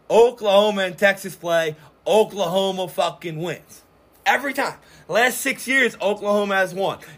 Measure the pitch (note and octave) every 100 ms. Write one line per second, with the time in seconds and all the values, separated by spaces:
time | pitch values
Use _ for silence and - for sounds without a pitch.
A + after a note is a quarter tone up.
0 | - G3 A#3 B3 G#3 G3 G#3+ G3 F#3+ D#3+
1 | G3+ G3 F#3+ - E3+ E3 D#3+ D3+ - _
2 | - G3+ G#3 G3 E3+ F#3+ G3 F#3 F3+ -
3 | E3+ - E3+ D#3 F3 B2+ - - _ _
4 | _ _ G3 - C#4 C4+ G#3+ - _ -
5 | - F#3+ B3 A#3+ C4+ - A#3 C4+ A#3 -
6 | F#3 G3+ G3+ G#3 G3+ F#3+ F#3 F3+ F3+ A#2+
7 | -